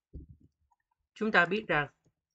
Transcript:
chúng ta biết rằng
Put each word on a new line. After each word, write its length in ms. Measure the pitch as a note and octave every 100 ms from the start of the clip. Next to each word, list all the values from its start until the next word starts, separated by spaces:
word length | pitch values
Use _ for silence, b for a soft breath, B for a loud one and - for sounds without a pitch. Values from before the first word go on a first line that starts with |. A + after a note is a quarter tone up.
| _ - - - - _ _ _ _ _ _
chúng 180 | - G#3+
ta 140 | G#3 E3+
biết 180 | G#3 A3
rằng 200 | D#3 C#3+ - _ _ _